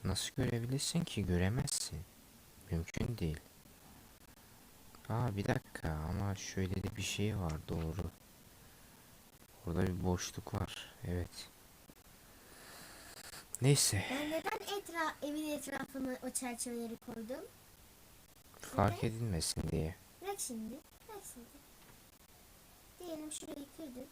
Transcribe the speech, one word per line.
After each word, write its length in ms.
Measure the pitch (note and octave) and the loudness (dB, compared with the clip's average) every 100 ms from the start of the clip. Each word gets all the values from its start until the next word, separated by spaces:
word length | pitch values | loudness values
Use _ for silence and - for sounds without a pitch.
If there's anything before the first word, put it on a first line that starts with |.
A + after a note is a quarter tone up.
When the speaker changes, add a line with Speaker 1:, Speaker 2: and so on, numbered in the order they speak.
Speaker 1:
Nasıl 320 | G2 F#2 - - | 0 0 -2 2
görebilirsin 680 | B2 A#2 A#2+ C3+ - E3+ | 2 2 2 2 2 2
ki? 220 | E3 - F#2 | 2 0 4
Göremezsin. 760 | F2 F2+ B2 C#3+ - - - - - - - - - - | 6 6 4 2 0 -2 -6 -10 -16 -20 -20 -20 -20 0
Mümkün 460 | E2 E2 - A2 A2+ | 0 0 0 0 2
değil. 220 | E2 D#2 - - - - - - - - - - - - - - - - - | 0 0 -6 -20 -20 -20 -20 -20 -20 -20 -20 -20 -20 -20 -20 -20 -18 -18 -2
Aa, 280 | A2 A#2+ G2 | 2 2 2
bir 100 | G2+ | 4
dakika, 420 | B2 - - E2 D#2 D#2 | 4 2 -4 0 0 2
ama 260 | E2 G2+ F#2+ | 2 2 0
şöyle 480 | - - F#2 F#2+ | -2 0 2 2
de 120 | G2 G#2 | 0 -2
bir 60 | |
şey 360 | G2+ - G#2 G#2 | -2 2 2 4
var, 160 | F2 D#2 - | 2 0 0
doğru. 420 | F2 D#2+ E2 F2 - - - - - - - - - - - - - - - - | 0 0 0 -2 -6 -18 -20 -20 -20 -20 -20 -20 -20 -20 -20 -20 -20 -20 -8 0
Burada 220 | E2 F#2+ | 4 4
bir 160 | F2+ | 4
boşluk 500 | F2+ F2+ - - - | 4 2 2 -6 -4
var, 420 | G#2 F2+ - - - - | -2 -2 -4 -10 -8 -2
evet. 420 | F2+ F2 - - - - - - - - - - - - - - - - - - - - - - - | 0 -2 -6 -14 -16 -20 -20 -20 -20 -20 -20 -20 -20 -20 -18 -16 -16 -16 -16 -16 -14 -12 -12 -10 4
Neyse. 440 | B2+ C#3+ - G2+ - | 8 8 8 4 2
Speaker 2:
Ben 180 | C4 D4+ | 0 2
neden 260 | D#4+ F4 G#4+ - G4+ | 2 0 -2 -2 -4
etra-, 360 | G4 E4+ D#4 - C#4+ | -2 0 0 0 -2
evin 200 | D4+ D#4 D4 | -2 0 -2
etrafına 600 | C4+ C4 C4 C4+ C4 B3+ B3+ | -2 -4 -4 -2 -2 -2 -2
o 20 | |
çerçeveleri 680 | - B3+ A#3 B3 A#3+ A#3 A3+ - | -2 -2 -4 -4 -4 -4 -6 -8
koydum? 400 | A#3 A3 C#4 G#4+ - - - - - - - - - - - | -8 -6 -6 -8 -16 -20 -20 -20 -20 -20 -20 -20 -20 -20 -14
Speaker 1:
Fark 440 | - - G2+ G#2 | -2 6 6 6
Speaker 2:
Neden? 120 | A#2 A2+ | 0 2
Speaker 1:
edilmesin 480 | A#2 E2+ - - - | 2 2 2 0 2
diye. 240 | - D#2+ - - - | 4 2 -2 -14 -10
Speaker 2:
Bak 140 | F#4 G4+ | -6 -4
şimdi, 360 | - A3+ A3 C4+ - - - | -4 -4 -6 -8 -12 -20 -12
bak 120 | G#4 - | -12 -10
şimdi. 140 | B3 A#3+ C#4+ - - - - - - - - - - - - - - | -14 -16 -20 -20 -20 -20 -20 -20 -20 -20 -20 -20 -20 -20 -20 -20 -12
Diyelim 320 | F4+ D#4+ D#4 | -6 -6 -4
şurayı 340 | - - C#4+ C#4 - | -6 -6 -8 -8 -10
kırdım. 300 | D#4 B3 C#4 | -10 -8 -12